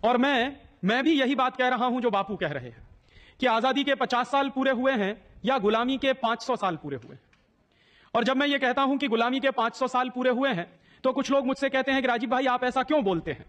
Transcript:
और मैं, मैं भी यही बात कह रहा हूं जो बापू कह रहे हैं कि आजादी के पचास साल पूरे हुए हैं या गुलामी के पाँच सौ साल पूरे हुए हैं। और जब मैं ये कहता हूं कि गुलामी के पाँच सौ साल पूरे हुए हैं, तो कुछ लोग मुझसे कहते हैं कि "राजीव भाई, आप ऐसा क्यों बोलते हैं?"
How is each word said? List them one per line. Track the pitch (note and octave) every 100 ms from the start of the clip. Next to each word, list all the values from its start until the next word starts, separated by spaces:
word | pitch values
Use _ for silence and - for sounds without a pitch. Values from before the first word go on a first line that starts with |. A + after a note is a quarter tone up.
और | A3+ B3
मैं, | C4 C#4 B3 C#4 - _
मैं | F3+ A#3
भी | C4+ D#4+
यही | B3+ C#4
बात | B3+ B3+
कह | B3+
रहा | B3+ B3+
हूं | B3
जो | A#3+
बापू | G3+ G3 G3
कह | F3
रहे | C#3+ B2
हैं | A#2 - - _ - - _
कि | B3+
आजादी | A3+ A#3+ C4
के | C#4 C4+
पचास | B3+ A#3+ A#3+
साल | C#4 C#4
पूरे | C4 C4
हुए | B3 C4
हैं | C4 G3 A3 - - G3
या | C4
गुलामी | G3+ A3 B3 C4+
के | C4+
पाँच | C4 A#3 A#3
सौ | - A#3+
साल | G3 D#3+
पूरे | D3 C3+
हुए | A2+ -
हैं। | _ _ _ _ _ _ _ _ _ A3+
और |
जब | A#3 C4
मैं | C#4+
ये | C#4
कहता | B3+ B3
हूं | C4+ C4+
कि | C#4
गुलामी | A3+ A#3 C4
के | C4+
पाँच | B3+ A3+ A3+
सौ | C4
साल | B3+ B3+
पूरे | B3 B3+
हुए | B3 C4+
हैं, | G3+ F3 _ _ _
तो | C4
कुछ | C4 A3+
लोग | C#4 B3+
मुझसे | C4+ C4+
कहते | C4 C4
हैं | C4
कि | B3+
"राजीव | A#3+ A#3
भाई, | B3 C4+
आप | B3
ऐसा | B3+ B3+
क्यों | C4 D4+
बोलते | G3+ F3 D#3+
हैं?" | C3+